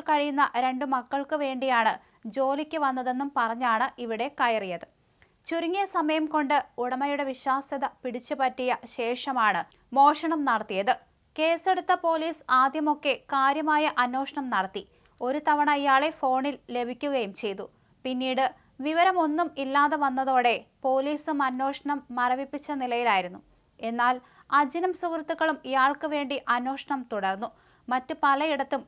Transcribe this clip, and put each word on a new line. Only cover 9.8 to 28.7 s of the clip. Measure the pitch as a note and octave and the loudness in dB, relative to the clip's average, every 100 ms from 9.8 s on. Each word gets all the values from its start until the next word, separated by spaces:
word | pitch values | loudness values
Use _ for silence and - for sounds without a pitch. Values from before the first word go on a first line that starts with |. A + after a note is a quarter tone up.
| - C4 | -4 6
മോഷണം | C#4+ D4 E4 D#4+ C4+ | 6 6 0 0 0
നടത്തിയത്. | A3 G#3 F#3+ G3+ - _ _ _ - | 0 -2 -2 0 0 _ _ _ -2
കേസെടുത്ത | D#4+ E4 F#4+ F#4 F4+ F4+ | 0 2 2 0 2 2
പോലീസ് | E4 D#4+ D#4+ D#4 - B3+ | 2 0 -2 -6 2 4
ആദ്യമൊക്കെ | C4+ D#4 D4+ D4 C#4+ B3+ - | 4 2 0 0 0 -2 -2
കാര്യമായ | C4+ C4+ D4 D#4 D4+ D4+ D4+ | 2 2 2 2 2 2 2
അന്വേഷണം | B3 C4 C4+ C#4+ C4 | 0 0 -4 -6 -4
നടത്തി. | G3+ F#3 G3 - _ _ - | -2 -2 -6 -12 _ _ -6
ഒരു | B3 D4 D4+ | -4 0 2
തവണ | D4 D4 C#4+ | 4 4 2
ഇയാളെ | C#4 C4+ D#4 D#4+ | 4 4 4 0
ഫോണിൽ | C4 C4 C#4 C4+ - A#3+ | 0 2 0 -4 -6 -6
ലഭിക്കുകയും | A#3+ B3 C#4+ C4+ G3+ F#3+ | -4 -4 -2 -2 -2 -6
ചെയ്തു. | G#3 G3 F#3 _ _ _ | -6 -6 -10 _ _ _
പിന്നീട് | B3+ B3+ C4 B3+ C4 - _ - C#4+ | -6 -4 -2 0 0 -2 _ -8 -2
വിവരമൊന്നും | D#4+ F#4 F#4 D#4 D#4 E4+ C4+ | 4 4 4 2 2 -2 -2
ഇല്ലാതെ | C4+ C#4+ C#4+ D4+ | 0 2 2 2
വന്നതോടെ | C#4 C4 C4+ B3+ A#3+ G#3 - _ | 0 0 2 4 4 0 -4 _
പോലീസും | C4 C4+ C#4 D4 D#4+ C#4+ C4 | 0 0 0 -4 -4 -2 -2
അന്വേഷണം | B3+ C4+ C#4 C#4+ C#4+ - B3 | -2 -4 -4 -4 -6 -6 -2
മരവിപ്പിച്ച | B3 B3+ C4+ D4 - C#4+ | -2 -2 -4 -8 -6 -6
നിലയിലായിരുന്നു. | B3 A#3+ A#3+ F#3+ F3+ F#3 _ _ _ - | -2 0 2 2 0 -10 _ _ _ -10
എന്നാൽ | A3+ A#3+ A#3+ B3 _ - - C#4+ | -6 0 0 0 _ -20 0 2
അജിനും | C#4+ E4+ F#4 - | 2 0 -2 -2
സുഹൃത്തുക്കളും | F4 D#4+ D#4 E4 D#4+ D4+ B3+ | -4 -4 -4 -2 0 -2 -2
ഇയാൾക്ക് | C4+ C4+ C#4+ D#4 | 2 2 2 -4
വേണ്ടി | D4 C4+ A3+ - | -4 -4 -6 -2
അന്വേഷണം | A#3+ B3+ C#4 - C4+ B3 | -2 -2 -8 -6 -6 -4
തുടർന്നു. | G#3+ F#3+ G3 A3+ _ _ _ - | -4 -2 -2 -6 _ _ _ -4
മറ്റു | B3+ B3+ D#4 | -4 -4 0
പലയിടത്തും | C#4+ C#4 D#4 C#4 C4+ | 2 2 2 -2 -2